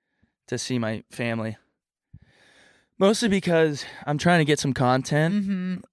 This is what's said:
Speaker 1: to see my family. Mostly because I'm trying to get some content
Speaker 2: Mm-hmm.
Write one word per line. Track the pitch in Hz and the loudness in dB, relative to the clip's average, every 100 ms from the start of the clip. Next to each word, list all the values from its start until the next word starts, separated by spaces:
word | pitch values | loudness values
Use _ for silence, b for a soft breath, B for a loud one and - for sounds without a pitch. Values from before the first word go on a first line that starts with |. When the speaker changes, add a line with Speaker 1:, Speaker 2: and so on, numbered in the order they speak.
| _ _ _ _ _ | _ _ _ _ _
Speaker 1:
to | 123 | -8
see | - 127 | -4 -4
my | 110 107 - | -2 -6 -10
family. | - 117 113 110 107 _ _ _ _ _ b b b b b b b b - | -8 -6 -4 -6 -10 _ _ _ _ _ b b b b b b b b 2
Mostly | 190 220 233 | 2 4 0
because | 196 175 165 160 143 - B - | 0 2 2 2 0 -10 B -6
I'm | 147 | 0
trying | 175 175 | 4 4
to | |
get | 147 147 | 4 2
some | 143 | 0
content | 123 123 131 135 147 160 | 0 2 2 0 0 0
Speaker 2:
Mm-hmm. | 208 196 190 180 185 - | 0 -2 -4 -6 -8 -10